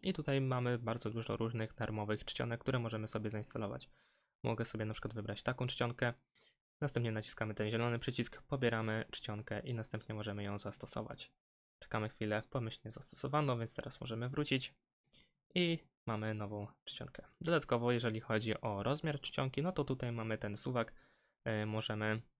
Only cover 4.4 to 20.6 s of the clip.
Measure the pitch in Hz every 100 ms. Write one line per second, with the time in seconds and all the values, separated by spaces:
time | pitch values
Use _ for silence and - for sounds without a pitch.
4.4 | 120 113 113 110 110 107 107 117 110 107
5.4 | - 127 127 - 120 120 123 120 _ -
6.4 | - _ _ - 143 123 117 110 - -
7.4 | 110 107 107 113 120 117 - 127 117 -
8.4 | - 139 123 113 110 110 - - - 104
9.4 | 110 104 127 117 107 107 - 107 107 101
10.4 | 101 101 101 - - - 110 - - _
11.4 | _ _ _ - - 113 107 - 107 104
12.4 | - 131 113 - 110 - - - 131 151
13.4 | 143 120 113 - - - 123 113 123 139
14.4 | 147 131 - - _ _ _ - - _
15.4 | _ 180 170 165 - _ - 107 110 107
16.4 | 104 104 101 - - - - - - -
17.4 | 165 165 - 120 120 120 120 110 - 110
18.4 | 110 107 113 101 107 147 160 143 - -
19.4 | 135 139 165 185 135 131 123 117 110 110
20.4 | 107 104